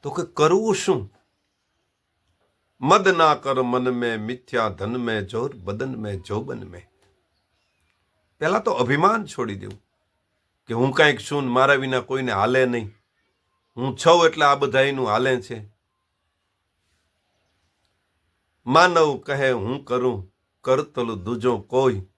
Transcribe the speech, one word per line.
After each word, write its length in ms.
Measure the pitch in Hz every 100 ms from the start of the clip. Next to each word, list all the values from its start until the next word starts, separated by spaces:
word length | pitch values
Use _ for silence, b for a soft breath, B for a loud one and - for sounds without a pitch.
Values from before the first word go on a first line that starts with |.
તો 60 | 143
કે 120 | 139 165
કરવું 420 | - 156 190 220 196
શું? 240 | - 151 101 _ _ _ _ _ _ _ _ _ _ _ _ _ _ _ _ _
મદ 260 | 131 202 190 175
ના 180 | 160
કર 240 | 147 135 131
મન 240 | 123 123 123
મેં 300 | 120 120 113 107
મિથ્યા 480 | 123 _ 120 110 98
ધન 160 | 101 123
મેં 200 | 120 110 95
જોર 240 | 113 135 123
બદન 360 | 90 104 131 117
મેં 200 | 107 98
જોબન 420 | - 104 135 120 92
મેં. 200 | 87 _ _ _ _ _ _ _ _ _ _ _ _ _ _ _ _
પહેલા 240 | 156 208 226
તો 60 |
અભિમાન 480 | 123 123 143 180 226 180
છોડી 340 | - 113 98
દેવું 160 | 101 101 _ _ _ _ _ _ _ _ _
કે 40 |
હું 160 | 113 131
કાંઈક 280 | 139 151 131
છું 240 | - 143
ને 100 | 131 123
મારા 260 | 135 139
વિના 200 | 131 127 -
કોઈને 240 | 135 127
હાલે 300 | 98 110 131 127
નહીં, 220 | 120 104 _ _ _ _ _ _ _ _ -
હું 200 | 135 127
છું 300 | 165 175 160
એટલે 180 | 156 143
આ 100 | 143
બધા 300 | 139 131 139
એનું 200 | 135 120
હાલે 200 | 107 131 127
છે. 180 | - 110 104 _ _ _ _ _ _ _ _ _ _ _ _ _ _ _ _ _ _ _ _ _ _ _ _ _ _ _ _ _ 117
માનવ 440 | 147 180 170 156 135
કહે 280 | 143 139 135
હું 260 | 123 101 135
કરું 340 | 135 123 123 107 92 _ _ _
કરતલ 440 | - 135 147 - 117 107
દૂજો 300 | 92 117 123 117 -
કોઈ 320 | 127 131 101 95